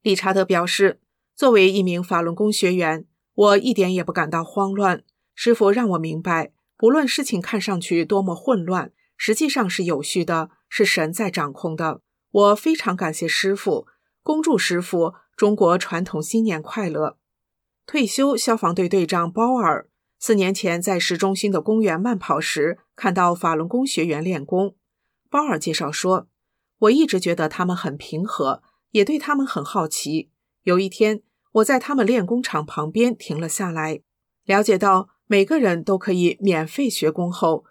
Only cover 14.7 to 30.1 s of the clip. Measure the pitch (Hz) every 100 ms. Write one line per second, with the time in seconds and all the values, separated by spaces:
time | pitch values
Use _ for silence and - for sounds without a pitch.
14.7 | 175 175 175 165 - _ - 208 208 180
15.7 | 180 - 170 180 156 160 226 226 160 156
16.7 | - 185 151 147 - _ _ _ _ _
17.7 | _ - 302 220 - 277 254 - 226 170
18.7 | 180 180 196 165 180 170 180 233 254 175
19.7 | 147 - _ _ _ - 214 185 190 190
20.7 | 170 180 180 - 180 196 190 208 185 -
21.7 | 220 208 165 226 202 - 147 - 165 151
22.7 | - _ - 196 180 175 175 165 156 165
23.7 | 247 269 - 165 147 170 165 139 185 196
24.7 | - _ _ _ _ _ 285 302 165 170
25.7 | 156 147 151 180 185 - _ _ _ _
26.7 | - 220 269 311 185 185 170 156 - 180
27.7 | 180 156 147 - 156 202 - 135 - _
28.7 | _ _ 214 202 302 - 285 269 170 143
29.7 | 202 156 - 143